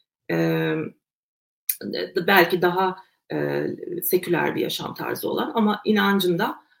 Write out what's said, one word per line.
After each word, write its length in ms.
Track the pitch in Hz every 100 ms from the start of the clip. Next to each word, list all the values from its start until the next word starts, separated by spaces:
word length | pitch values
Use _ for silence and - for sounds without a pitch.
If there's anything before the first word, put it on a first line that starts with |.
| _ _ -
e, 440 | 165 165 160 160 160 - - _ _ _ _ _ _ - - 101 151 185 185
belki 460 | 175 196 170 180
daha, 360 | 175 180 190 180 - _ -
e, 340 | 151 147 143 151 - - -
seküler 500 | - 180 175 160 147 -
bir 40 |
yaşam 340 | - - -
tarzı 340 | - - - -
olan 240 | - 262
ama 260 | 233 208 202
inancında, 720 | - 214 196 196 180 175 247 - _ _